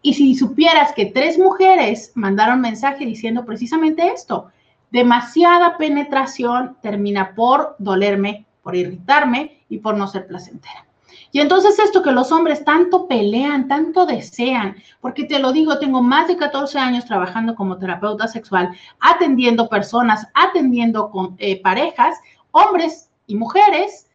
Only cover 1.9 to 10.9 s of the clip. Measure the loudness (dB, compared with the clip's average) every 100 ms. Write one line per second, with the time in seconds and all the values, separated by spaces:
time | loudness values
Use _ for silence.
1.9 | -4 -8 -6 -2 2 2 2 -2 -2 -4
2.9 | -4 -10 -8 -6 -6 -8 -10 -4 0 0
3.9 | 2 -2 -2 -8 -10 -10 _ _ _ _
4.9 | 2 4 2 2 2 4 6 4 0 -4
5.9 | -2 -2 -4 -4 -4 -4 -2 -4 -10 -8
6.9 | -6 -4 -4 -4 -2 2 2 0 -6 -2
7.9 | 0 0 0 -4 -6 _ _ -8 -6 -6
8.9 | -10 0 2 2 -2 -6 _ _ -8 -4
9.9 | -4 -4 -8 -12 -16 -16 -20 -20 -20 _